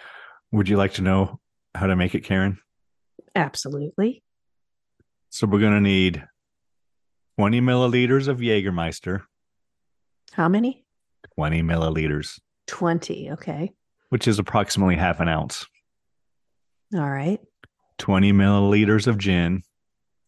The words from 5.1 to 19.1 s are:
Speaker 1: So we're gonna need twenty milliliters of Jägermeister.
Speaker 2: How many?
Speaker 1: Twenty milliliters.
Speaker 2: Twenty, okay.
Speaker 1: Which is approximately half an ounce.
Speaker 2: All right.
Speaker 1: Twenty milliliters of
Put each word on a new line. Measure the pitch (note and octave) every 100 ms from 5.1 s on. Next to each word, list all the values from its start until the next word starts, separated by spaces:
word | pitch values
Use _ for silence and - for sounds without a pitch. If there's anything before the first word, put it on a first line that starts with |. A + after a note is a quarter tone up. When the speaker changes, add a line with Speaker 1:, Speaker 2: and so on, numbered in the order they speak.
| _ _
Speaker 1:
So | - G#2
we're | G#2
gonna | G#2+ G#2
need | G2+ F#2+ F#2 D#2 - _ _ _ _ _ _ _ _ _ _ -
twenty | G#2 A#2+
milliliters | B2+ B2 B2+ B2 B2 C3+ C3+
of | B2+
Jägermeister. | A#2+ G#2+ G2 F2 E2 - - F#2+ - _ _ _ _ _ _ _ _ _ _
Speaker 2:
How | - E3
many? | G3+ A#3+ - _ _ _ _ -
Speaker 1:
Twenty | - D#2 E2
milliliters. | E2 E2 D#2+ D#2+ D#2 D2 D2+ - _ _ -
Speaker 2:
Twenty, | - F3 E3 - - C#3
okay. | D#3+ - D3 F3+ _ _ _ -
Speaker 1:
Which | B2 -
is | G#2
approximately | G2 A2 G2 - F#2 E2+
half | F2+ E2
an | E2+
ounce. | D#2 D2 - - _ _ _ _ _ _ _ _ _ _ _ -
Speaker 2:
All | F#3+ C#3+
right. | C#3 D3+ G#3 _ _ _ _ _ -
Speaker 1:
Twenty | - F#2+ G2
milliliters | G2+ G2 G2+ G2+ G#2 G#2 G#2+
of | B2